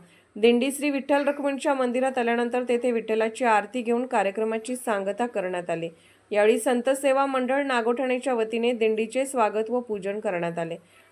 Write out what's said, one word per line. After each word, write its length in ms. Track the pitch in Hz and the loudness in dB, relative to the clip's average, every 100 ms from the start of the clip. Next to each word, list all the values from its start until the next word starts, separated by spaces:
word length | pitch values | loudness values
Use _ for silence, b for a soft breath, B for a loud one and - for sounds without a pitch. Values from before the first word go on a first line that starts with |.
| b b b 208 | b b b 2
दिंडी 340 | 226 240 269 | 4 4 2
श्री 180 | 269 294 | 0 -2
विठ्ठल 360 | 277 269 285 285 | -2 2 2 2
रुक्मिणीच्या 480 | 294 277 277 311 | 0 -2 -2 0
मंदिरात 440 | 269 247 240 262 254 | 0 0 0 0 0
आल्यानंतर 440 | 233 233 240 247 247 | 0 0 0 -2 0
तेथे 220 | 240 247 | 0 2
विठ्ठलाची 540 | 233 226 220 220 220 | 0 0 0 0 0
आरती 380 | 247 208 208 254 | 2 2 2 -6
घेऊन 240 | 226 233 254 | -2 -2 0
कार्यक्रमाची 680 | 226 196 196 220 226 220 254 | 0 0 0 -2 -4 -6 -8
सांगता 500 | - 202 196 202 240 | -4 -2 -2 -4 -4
करण्यात 440 | 214 185 180 175 | -4 -4 -4 -4
आली. 180 | 165 165 - b b b | -4 -6 -10 b b b
यावेळी 280 | 202 214 220 | 2 4 4
संत 300 | 269 247 247 | 2 0 0
सेवा 340 | 269 277 269 277 | 0 2 2 2
मंडळ 360 | 262 247 269 | 0 0 0
नागोठणेच्या 720 | 277 240 226 240 262 254 269 | 0 0 0 0 0 -2 0
वतीने 380 | 240 220 226 233 | 0 0 0 0
दिंडीचे 520 | 240 220 220 226 262 269 | 2 2 2 -2 -2 -2
स्वागत 440 | 269 208 208 220 | 0 0 0 -2
व 100 | 247 | -4
पूजन 400 | 240 208 190 208 | -4 -6 -6 -6
करण्यात 380 | 214 175 170 170 | -4 -2 -4 -4
आले. 180 | 165 170 b b b | -6 -8 b b b